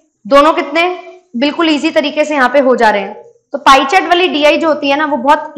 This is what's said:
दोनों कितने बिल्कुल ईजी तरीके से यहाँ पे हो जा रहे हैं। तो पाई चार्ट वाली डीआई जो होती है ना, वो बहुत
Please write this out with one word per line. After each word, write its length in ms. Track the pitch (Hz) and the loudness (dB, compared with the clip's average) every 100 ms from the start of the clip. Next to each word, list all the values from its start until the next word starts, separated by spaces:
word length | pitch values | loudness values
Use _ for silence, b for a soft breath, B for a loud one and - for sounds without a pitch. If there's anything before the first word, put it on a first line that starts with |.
| _ _ 202 | _ _ 0
दोनों 280 | 277 302 | 4 4
कितने 300 | 320 285 302 359 359 - - _ 233 | 0 -4 -2 -2 -4 -14 -20 _ -4
बिल्कुल 320 | 285 294 330 | -4 0 -2
ईजी 220 | 294 320 | 0 0
तरीके 340 | 311 294 302 302 | 0 -2 -4 -2
से 100 | 302 | 0
यहाँ 140 | 247 | 0
पे 100 | 285 | 2
हो 160 | 262 240 | 2 2
जा 140 | 226 | 2
रहे 120 | 208 | 0
हैं। 200 | 196 - - _ _ | -6 -12 -20 _ _
तो 40 | 269 | -4
पाई 260 | - 269 285 | 2 2 4
चार्ट 200 | 381 330 | 0 0
वाली 220 | 349 359 | 0 0
डीआई 300 | 285 294 311 | 0 0 2
जो 100 | 320 | 0
होती 220 | 294 285 | -2 -2
है 80 | 277 | -2
ना, 80 | 311 | -2
वो 120 | 285 | -2
बहुत 340 | 262 302 302 | 0 0 -2